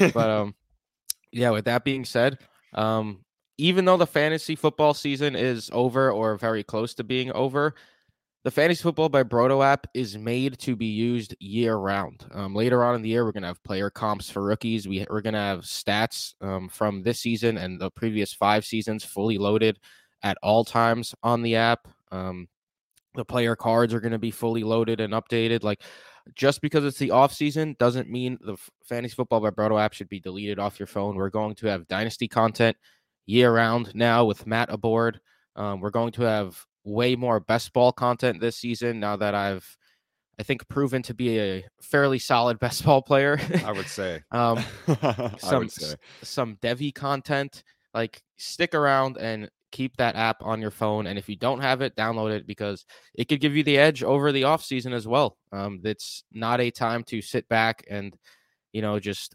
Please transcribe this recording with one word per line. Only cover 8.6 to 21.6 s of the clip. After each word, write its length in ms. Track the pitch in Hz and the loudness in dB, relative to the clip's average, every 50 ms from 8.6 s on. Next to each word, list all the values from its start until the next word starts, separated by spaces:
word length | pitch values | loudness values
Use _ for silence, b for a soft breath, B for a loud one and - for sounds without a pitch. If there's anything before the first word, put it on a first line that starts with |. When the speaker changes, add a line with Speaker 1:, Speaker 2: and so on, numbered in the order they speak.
| 151 170 175 - - | 4 4 2 2 0
Speaker 2:
Football 240 | 170 165 - 156 160 | -2 0 0 2 4
by 160 | 143 139 127 | 4 2 2
Broto 420 | 110 120 120 120 131 135 135 135 | 4 4 4 4 4 4 4 4
app 220 | 139 139 139 - - - | 4 4 2 -2 -6 -6
is 220 | 123 127 104 98 | -6 -6 -6 -8
made 440 | 107 107 117 120 127 131 139 127 - | -8 -4 -2 -2 -2 -2 -4 -4 -4
to 160 | - 139 123 | -4 -4 -2
be 100 | 104 117 | -2 -2
used 480 | 110 107 107 113 120 123 120 107 - - - | -2 -2 0 0 0 0 -2 -4 -6 -12 -16
year-round. 840 | 90 95 101 117 120 113 110 104 95 98 98 98 92 65 - - - - | -10 -4 0 2 2 4 2 2 2 0 0 0 -2 -4 -8 -16 -20 -14
Um, 240 | - 98 101 98 98 | -10 -10 -8 -4 -2
later 300 | 104 113 123 123 123 120 | 0 2 4 4 4 4
on 100 | 120 123 | 4 2
in 80 | 117 | 0
the 60 | 110 113 | 0 0
year, 160 | 113 120 120 | 0 0 0
we're 80 | 110 | 0
gonna 160 | 101 104 95 87 | -2 -4 -6 -8
have 140 | 87 - - | -8 -10 -8
player 260 | - 101 95 101 101 | -6 -4 -2 -2 -4
comps 400 | - - 117 107 104 101 - - | -4 -2 -2 -2 -2 -4 -6 -8
for 140 | - 101 101 | -6 -2 0
rookies. 420 | 101 107 - - 117 113 110 101 | 0 0 0 -2 -2 -4 -4 -4
We, 180 | 95 98 95 101 - | -4 -6 -6 -6 -6
we're 120 | 101 107 | -6 -6
gonna 160 | 101 113 107 107 | -4 -4 -2 -2
have 240 | 101 101 95 87 | -2 -2 -4 -6
stats, 720 | - - - - - - 101 107 113 - - - - - - _ | -8 -10 -12 -6 -4 -2 0 0 0 -2 -2 -6 -12 -12 -12 _
um, 280 | 95 98 95 92 92 92 | -6 -6 -6 -6 -8 -8
from 340 | - - 110 104 101 95 | -4 -2 0 0 0 0
this 160 | 90 113 117 - | -2 -2 -2 -2
season 400 | - 120 117 104 120 117 110 95 | -2 -4 -2 0 0 0 0 -2
and 220 | 92 92 92 90 | -4 -8 -6 -6
the 100 | 95 92 | -8 -8
previous 420 | - - - 113 107 107 101 - | -4 -4 -4 -2 0 -2 -2 -2
five 320 | - - 101 101 107 107 104 | -2 2 4 4 4 2 0
seasons 400 | - - 110 104 113 107 107 - | -2 -4 -4 -4 -4 -6 -6 -8
fully 340 | - - 98 101 113 110 95 | -8 -6 -2 -2 0 0 0
loaded 420 | 101 101 107 110 110 110 104 b b b b b b b b b | 2 2 2 4 4 2 0 b b b b b b b b b
at 160 | - 104 95 - | -4 -4 -4 0
all 240 | - 101 107 113 117 | 2 4 4 4 4
times 520 | - - 117 117 117 117 117 113 - - - - | 2 2 2 4 4 2 0 -4 -8 -8 -4 0
on 180 | 117 120 117 | 0 2 2
the 140 | 117 117 113 | 2 2 2
app. 320 | 113 | 4